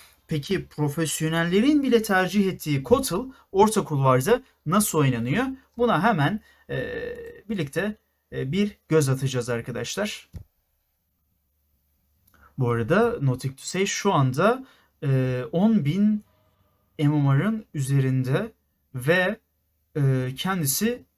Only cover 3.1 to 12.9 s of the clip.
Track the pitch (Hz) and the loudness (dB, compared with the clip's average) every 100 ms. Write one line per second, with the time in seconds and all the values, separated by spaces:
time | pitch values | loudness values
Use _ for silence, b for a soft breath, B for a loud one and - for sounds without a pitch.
3.1 | 180 262 B B 190 214 208 - 143 135 | -4 -6 B B 4 4 4 -2 2 4
4.1 | 127 143 247 b b 151 196 208 160 139 | 4 4 0 b b 0 0 2 2 2
5.1 | 117 120 185 269 262 B - 240 160 214 | 0 -2 -2 -2 -6 B -2 0 2 2
6.1 | 175 147 214 b b b 135 110 113 110 | 2 0 -2 b b b -8 -6 -8 -10
7.1 | - - - - 208 139 165 202 214 _ | -12 -16 -18 -8 -6 -4 -4 -4 -6 _
8.1 | _ _ 131 131 180 208 - _ 156 135 | _ _ -8 -4 -2 -2 -4 _ 2 4
9.1 | 131 135 127 120 117 117 117 117 - 214 | 0 -2 -4 -4 -4 -6 -8 -6 -4 -6
10.1 | - - - - _ _ _ _ _ _ | -6 -16 -20 -20 _ _ _ _ _ _
11.1 | _ _ _ _ _ _ _ _ _ _ | _ _ _ _ _ _ _ _ _ _
12.1 | _ _ b b - 120 117 113 | _ _ b b -4 -2 -2 0